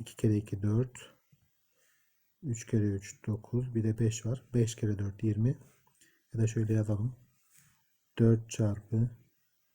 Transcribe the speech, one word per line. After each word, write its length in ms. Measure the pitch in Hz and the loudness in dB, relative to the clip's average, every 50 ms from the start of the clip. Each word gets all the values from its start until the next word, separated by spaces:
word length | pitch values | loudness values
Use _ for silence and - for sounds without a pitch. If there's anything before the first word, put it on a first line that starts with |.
iki 160 | 113 - - | -8 -14 -8
kere 200 | - - 113 107 | 0 2 2 2
iki 260 | 104 104 - - 98 98 | 2 0 -2 -6 -4 0
dört, 300 | 104 104 113 127 123 - - - - - _ _ _ _ _ _ _ _ _ _ _ _ _ _ _ _ _ _ _ _ _ _ _ _ _ - | 0 2 2 0 -2 -6 -18 -20 -20 -20 _ _ _ _ _ _ _ _ _ _ _ _ _ _ _ _ _ _ _ _ _ _ _ _ _ -8
üç 240 | 151 117 110 - | -8 -6 -6 -6
kere 180 | - - 113 104 | -2 0 0 2
üç 420 | 104 101 95 98 - - - - | 2 0 -2 -6 -10 -18 -12 -6
dokuz, 480 | - 107 101 - - - 120 123 127 120 | -6 -6 -6 -6 -4 -4 -4 -4 -2 -2
bir 100 | 113 107 | -2 0
de 140 | 110 107 - | 0 0 2
beş 280 | 117 110 110 - - | 0 0 0 -2 -4
var. 180 | 110 127 127 - - - | -6 -6 -6 -6 -2 0
Beş 200 | 123 113 110 - | 0 2 0 0
kere 240 | - - 104 104 95 | -4 -2 -2 -2 -2
dört 240 | 101 98 98 - - | -2 -6 -4 -2 0
yirmi. 360 | 110 104 104 110 127 143 - - - _ _ _ _ _ _ - _ _ _ _ _ - | 0 2 2 2 2 0 -2 -8 -20 _ _ _ _ _ _ -20 _ _ _ _ _ -2
Ya 60 | 113 | 0
da 60 | 110 | 0
şöyle 280 | 110 - 120 110 107 110 | 0 2 0 0 2 2
yazalım. 420 | 110 107 104 107 98 107 127 127 - - _ _ _ _ _ _ - - _ _ _ _ _ _ _ _ _ - - | 2 2 0 0 0 -2 -4 -4 -8 -18 _ _ _ _ _ _ -20 -20 _ _ _ _ _ _ _ _ _ 0 4
Dört 320 | 117 113 113 113 113 - | 6 6 6 4 2 -4
çarpı 600 | - - 110 104 104 113 - - 117 110 117 117 - - _ _ _ _ _ _ _ _ _ _ _ | -2 0 0 0 0 -2 -6 -2 0 0 0 0 -2 -8 _ _ _ _ _ _ _ _ _ _ _